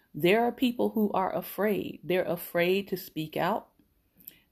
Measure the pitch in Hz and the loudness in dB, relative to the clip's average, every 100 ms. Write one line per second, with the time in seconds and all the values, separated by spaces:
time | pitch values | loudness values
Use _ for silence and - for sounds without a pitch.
0 | _ 147 170 214 240 233 254 240 208 220 | _ 0 4 4 2 2 0 2 0 2
1 | 208 - 185 - - - 214 196 - - | 2 2 0 -2 -6 -2 0 0 -4 -10
2 | 147 180 - 170 - 170 175 190 202 180 | -2 0 0 -4 -4 0 2 2 0 -6
3 | - 156 156 - 165 220 - _ _ _ | -6 -8 -6 -2 0 0 -6 _ _ _
4 | _ _ - - _ | _ _ -20 -20 _